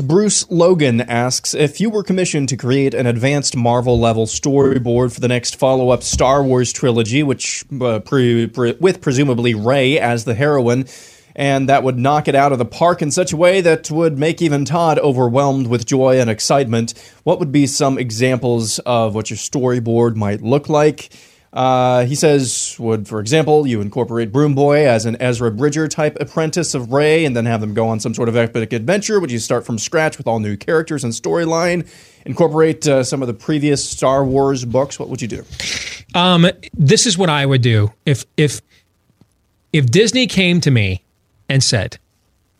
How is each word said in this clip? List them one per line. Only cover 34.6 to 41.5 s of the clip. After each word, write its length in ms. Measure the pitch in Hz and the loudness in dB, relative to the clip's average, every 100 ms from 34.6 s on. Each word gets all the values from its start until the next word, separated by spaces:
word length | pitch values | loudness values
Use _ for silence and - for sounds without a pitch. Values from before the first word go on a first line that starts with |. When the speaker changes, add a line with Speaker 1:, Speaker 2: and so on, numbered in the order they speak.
Speaker 1:
books? 360 | 120 123 139 - | -2 -2 -2 -6
What 100 | - | -10
would 140 | 131 | -8
you 40 | 117 | -8
do?" 160 | - - - - - - - - | -10 -12 -12 -10 -8 -10 -14 -6
Speaker 2:
Um, 340 | 175 180 175 175 - - - | 0 2 4 4 0 -8 0
this 300 | 143 214 247 | 4 4 2
is 100 | 175 | 0
what 140 | 180 | 0
I 160 | 147 139 | 0 2
would 160 | 135 | 2
do. 300 | 120 110 104 - - | 4 2 2 -2 -4
If, 220 | 131 - - | -4 -4 -2
if, 240 | 147 - - _ _ _ _ _ _ _ _ _ _ | 0 -2 -14 _ _ _ _ _ _ _ _ _ _
if 140 | 156 127 | 0 2
Disney 400 | 156 226 247 247 | 4 4 2 0
came 340 | 190 180 175 | 0 2 2
to 80 | 151 | 2
me 320 | 123 98 90 - _ _ _ | 2 2 -4 -10 _ _ _
and 140 | - | -4